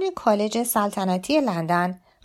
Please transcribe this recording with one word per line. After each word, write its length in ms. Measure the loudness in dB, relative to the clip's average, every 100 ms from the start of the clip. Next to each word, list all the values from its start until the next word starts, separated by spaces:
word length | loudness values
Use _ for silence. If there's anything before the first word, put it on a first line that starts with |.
| -2 0
کالج 480 | 2 2 2 -2
سلطنتی 760 | -2 0 0 0 0 0 0 0
لندن 580 | 2 0 0 0 0 -4 _ _